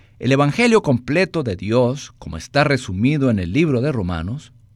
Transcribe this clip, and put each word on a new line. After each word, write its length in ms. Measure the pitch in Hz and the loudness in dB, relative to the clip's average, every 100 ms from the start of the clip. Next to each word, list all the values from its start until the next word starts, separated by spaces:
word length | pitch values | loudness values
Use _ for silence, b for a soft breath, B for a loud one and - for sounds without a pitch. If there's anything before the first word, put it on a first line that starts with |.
| b b | b b
El 140 | 123 | 0
Evangelio 480 | 135 143 220 240 220 | 2 2 2 4 4
completo 640 | 147 123 131 160 190 165 | 2 0 0 -2 0 -2
de 140 | 123 90 | -4 -4
Dios, 580 | 98 120 120 143 - - | 0 2 2 -2 -12 -16
como 200 | - 80 | -12 -12
está 260 | - 143 | -4 0
resumido 640 | 143 135 - 92 123 151 131 | 2 0 -2 0 0 2 2
en 100 | 104 | 0
el 140 | 87 | 0
libro 300 | 113 165 120 | 0 2 0
de 100 | 143 | 0
Romanos, 640 | 123 90 82 87 143 - - - | -2 -4 -4 -6 -8 -12 -20 -20